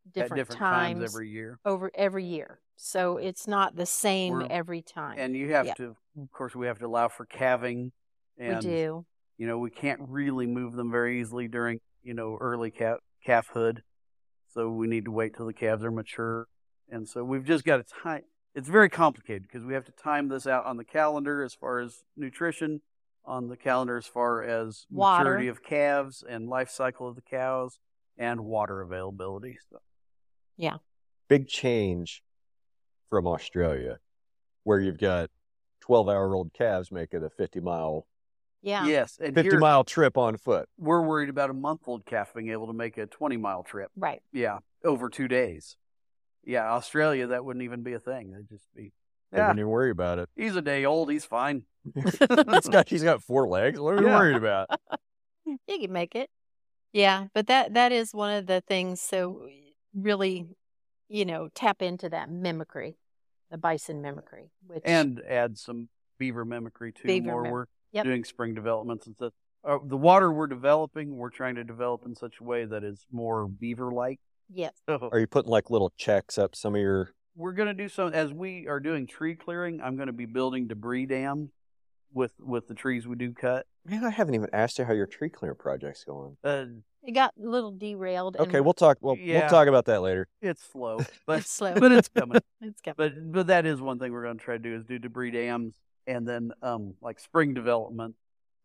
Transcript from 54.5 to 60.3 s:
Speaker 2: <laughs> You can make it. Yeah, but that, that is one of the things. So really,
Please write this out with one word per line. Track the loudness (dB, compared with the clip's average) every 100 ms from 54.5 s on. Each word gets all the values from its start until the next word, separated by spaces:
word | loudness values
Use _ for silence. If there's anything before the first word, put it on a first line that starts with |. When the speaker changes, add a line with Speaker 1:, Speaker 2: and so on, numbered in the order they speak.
| 0 0 -4 -6
Speaker 2:
<laughs> | -10 _ _ _ _
You | -10 -10 -6 -6
can | -4
make | -4 -4
it. | -4 -8 _ _ _ _ _ _
Yeah, | 4 6 4 0
but | -2 4
that, | 4 4
that | 4 4
is | 4 0
one | -4 -2
of | -2 0
the | 0
things. | 0 0 0 -4
So | -4 -2 -2 -6 -14 -20 _ _ _
really, | -6 -2 2 0